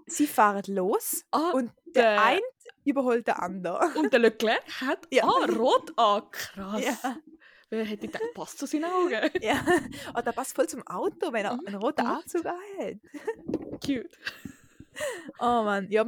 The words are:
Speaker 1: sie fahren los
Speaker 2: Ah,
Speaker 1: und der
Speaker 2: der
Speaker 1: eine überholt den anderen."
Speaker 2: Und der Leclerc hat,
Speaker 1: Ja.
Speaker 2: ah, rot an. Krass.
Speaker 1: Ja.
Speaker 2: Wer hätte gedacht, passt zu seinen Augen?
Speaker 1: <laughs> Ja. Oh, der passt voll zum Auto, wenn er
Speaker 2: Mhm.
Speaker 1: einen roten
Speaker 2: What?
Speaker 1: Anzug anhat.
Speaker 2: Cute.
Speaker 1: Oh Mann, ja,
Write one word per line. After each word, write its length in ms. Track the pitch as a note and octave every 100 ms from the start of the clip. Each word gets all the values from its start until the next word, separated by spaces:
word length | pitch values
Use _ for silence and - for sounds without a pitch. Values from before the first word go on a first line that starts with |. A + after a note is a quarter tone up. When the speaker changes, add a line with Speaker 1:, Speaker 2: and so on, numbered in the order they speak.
| -
Speaker 1:
sie 200 | - D4
fahren 380 | - G#3 G3+ G3
los 500 | G3 F#3 A4 - - -
Speaker 2:
Ah, 200 | C#4 E4+
Speaker 1:
und 200 | C4+ A#3+ - E4+
der 80 | C4
Speaker 2:
der 200 | A3+ G#3
Speaker 1:
eine 180 | A3 F4 B4+ - - _
überholt 420 | C#4 C4+ B3+ A#3+ A#3
den 80 |
anderen." 600 | - F3+ F#3+ E3+ F#3 E4 D#4
Speaker 2:
Und 160 | D4+
der 60 | A#3+
Leclerc 440 | A3+ - A3 C4+ - -
hat, 260 | C4 E4 -
Speaker 1:
Ja. 140 | B3+
Speaker 2:
ah, 200 | C#4+ A#4 C#4+
rot 500 | A3+ B3+ B4+ - -
an. 300 | G#3+ G3+ -
Krass. 540 | - - G3 G3 G#3+
Speaker 1:
Ja. 320 | A#3+ A#3 C4 B3+ - - - - _
Speaker 2:
Wer 140 | A3+
hätte 220 | G#3+ G#3 D#4+
gedacht, 160 | - A#4
passt 240 | G#3 - -
zu 80 | C#4+
seinen 200 | D4 E4
Augen? 440 | F#4 E4 A3+ D#4
Speaker 1:
<laughs> 80 | -
Ja. 220 | D#4+ C#4+ - F4 - - - -
Oh, 40 |
der 100 | A#3+
passt 240 | A#3 C4+ -
voll 100 | -
zum 180 | - -
Auto, 440 | F3+ F4 - E4+
wenn 120 | A3+
er 100 | G3
Speaker 2:
Mhm. 120 | A#3+ E4
Speaker 1:
einen 100 | G3+
roten 280 | A#3+ D#4
Speaker 2:
What? 200 | A#3 C4
Speaker 1:
Anzug 220 | - F4 D#4+
anhat. 520 | F4 G4+ F#4+ A3+ G3+ - D4 - A4+ E4 - - -
Speaker 2:
Cute. 340 | - B3+ - - - - - - - - - - D5 F#4+ D#4 -
Speaker 1:
Oh 240 | B3 A#3+
Mann, 240 | G#3 G3+ F#3+
ja, 140 | G#3+